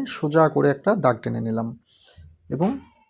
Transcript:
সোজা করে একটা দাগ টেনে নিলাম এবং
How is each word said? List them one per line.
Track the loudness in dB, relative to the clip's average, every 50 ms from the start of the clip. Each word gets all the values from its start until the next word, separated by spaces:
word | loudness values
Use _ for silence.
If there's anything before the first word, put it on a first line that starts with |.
| -2 -4 -6
সোজা | -6 -4 2 4 4 4 4 4
করে | 2 2 2 0
একটা | 0 0 0 0 2 2
দাগ | 0 0 0 -2
টেনে | -6 -4 -4 -4
নিলাম | -4 -4 -4 -4 -6 -8 -12 _ _ _ _ _ -20 -20 -20 -20 -20 _ _ _ -8 -4
এবং | -2 -2 -2 -2 -4 -10 -18 _ _ _